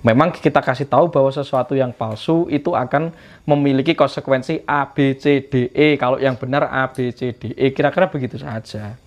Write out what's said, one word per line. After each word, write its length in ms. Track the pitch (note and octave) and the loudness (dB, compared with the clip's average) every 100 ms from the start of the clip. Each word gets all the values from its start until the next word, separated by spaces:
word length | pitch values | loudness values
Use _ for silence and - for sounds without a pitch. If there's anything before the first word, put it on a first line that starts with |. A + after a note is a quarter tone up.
Memang 300 | A#2 A2+ D#3+ | 4 4 2
kita 300 | E3+ D#3 D3 | 2 0 2
kasih 240 | C#3+ B2 C#3 | 0 -4 0
tahu 220 | C3 E3+ | 2 4
bahwa 180 | C#3 C3+ | 4 2
sesuatu 420 | C3+ C#3 C3 B2 | 0 -4 -2 0
yang 160 | C3+ B2+ | 0 -2
palsu 580 | A#2 A2 G#2+ - E3 F3 | -2 -8 -6 -2 0 0
itu 240 | C#3+ C#3+ | -2 0
akan 400 | E3+ B2+ C#3+ E3 - - - | -2 0 -2 -2 -10 -20 -14
memiliki 500 | - D3 C#3+ C3+ C#3+ | -2 2 2 2 0
konsekuensi 720 | E3 C#3 - C#3+ C3+ B2 D#3+ | 2 2 0 -2 -2 0 -6
A, 200 | - C#3+ C#3 | -2 -2 -2
B, 260 | - C#3 | 0 0
C, 260 | C3+ D3 C#3+ | 2 2 2
D, 260 | C#3 C3 B2 | 2 -2 -2
E. 260 | - D3+ C#3+ | 2 4 4
Kalau 200 | B2 C3+ | 0 2
yang 160 | C3+ | 0
benar 300 | B2 B2+ C#3 D3 | -2 -2 -2 0
A, 180 | C3 C3 | -2 -4
B, 220 | - B2 | -4 -6
C, 220 | A#2+ B2+ | -4 -8
D, 200 | A#2 A2 | -6 -10
E. 160 | A#2 C3+ | 0 0
Kira-kira 340 | C3+ C#3+ C#3+ F#3 | 2 0 2 0
begitu 300 | D3+ B2+ - | -2 -6 -8
saja. 600 | C#3+ A2 - A2+ G#2 A#2+ | -10 -10 -10 -12 -12 -14